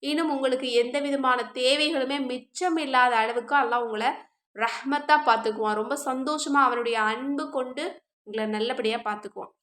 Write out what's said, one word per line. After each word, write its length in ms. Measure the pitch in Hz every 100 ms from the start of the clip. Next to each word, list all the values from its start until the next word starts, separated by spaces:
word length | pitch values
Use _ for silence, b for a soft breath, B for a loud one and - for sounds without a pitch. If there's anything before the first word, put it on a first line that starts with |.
இன்னும் 280 | 269 302 320
உங்களுக்கு 360 | 285 262 254 262 240
எந்த 240 | 240 285
விதமான 460 | 285 277 262 247 226
தேவைகளுமே 640 | - 254 285 302 311 262 285
மிச்சம் 560 | 254 247 - - 359 330
இல்லாத 360 | 294 254 247 233
அளவுக்கு 380 | 226 240 240 285
அல்லாஹ் 280 | 247 240 233
உங்களை 240 | 214 233 330 - _ _ -
ரஹ்மத்தா 640 | 226 - 269 285 285 302
பார்த்துக்குவான். 580 | 294 226 220 214 214 214
ரொம்ப 160 | 220 277
சந்தோஷமா 600 | - 262 262 302 294 285
அவனுடைய 340 | 262 240 240 226 214
அன்பு 400 | 226 269 285 302
கொண்டு 360 | 277 254 254 330 - _ _
உங்களை 260 | - 214 220
நல்லபடியா 500 | 214 226 247 220 226
பார்த்துக்குவான். 520 | 220 208 202 196 - _